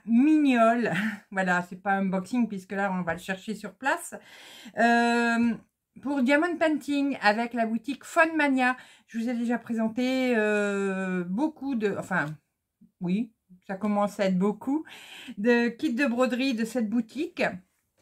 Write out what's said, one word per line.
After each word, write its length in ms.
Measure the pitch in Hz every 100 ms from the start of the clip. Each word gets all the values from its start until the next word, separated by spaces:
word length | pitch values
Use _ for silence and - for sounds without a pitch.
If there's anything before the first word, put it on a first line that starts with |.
| 196
mignol. 840 | 233 285 311 285 247 226 240 226 165 214
<laughs> 200 | 202 -
Voilà, 340 | 196 185 180 180
c'est 140 | 185
pas 120 | 202
un 80 | 196
unboxing 460 | 196 190 185 247 220
puisque 260 | 196 -
là, 200 | 196 196
on 80 | 185
va 120 | 165
le 60 | 165
chercher 360 | - 190 - 208
sur 180 | 196
place. 400 | - 269 339 - 220 - - - - 240 -
Euh, 760 | 233 233 233 240 233 233 233 220 - _ _ -
pour 180 | 254 285
Diamond 360 | 247 294 349 330
Painting 600 | 320 302 - 285 277 269
avec 340 | 208 214 233 247
la 100 | 220
boutique 380 | 226 - 269
Fun 320 | - - 330 320
Mania. 420 | 294 262 254 254 - - _
Je 100 | 226
vous 120 | 226
ai 40 |
déjà 240 | 240 240 240
présenté, 800 | 240 226 220 220 254 262 254 233
euh, 840 | 214 208 202 202 196 190 190 185
beaucoup 500 | 175 190 311 - 277
de, 220 | 247 208 -
enfin, 300 | 170 180 147 151 _ _ _ _ _ _
oui, 320 | 175 190 240 _ _ 180 -
ça 80 |
commence 460 | 190 214 202 202 208
à 60 | 190
être 120 | 185
beaucoup 480 | 202 208 - 294 - - - - - 226
de 300 | 220 240 240
kits 260 | 233 311 233
de 100 | 277
broderie 480 | 240 254 240 269
de 120 | 226 226
cette 220 | 254 214
boutique. 540 | 233 226 240 349 - 185 185 - _ _ _